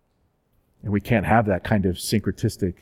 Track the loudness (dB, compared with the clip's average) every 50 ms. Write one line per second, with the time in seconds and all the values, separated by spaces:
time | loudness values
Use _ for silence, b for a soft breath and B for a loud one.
0 | _ _ _ _ _ _ _ _ _ _ _ _ _ _ _ _ -6 -2 -2 -2
1 | 0 2 0 2 2 2 2 2 4 2 0 -2 0 0 0 2 2 0 -2 -4
2 | -4 -2 -2 -2 -2 -2 -4 -2 -2 -4 -2 -2 -4 -4 -4 -6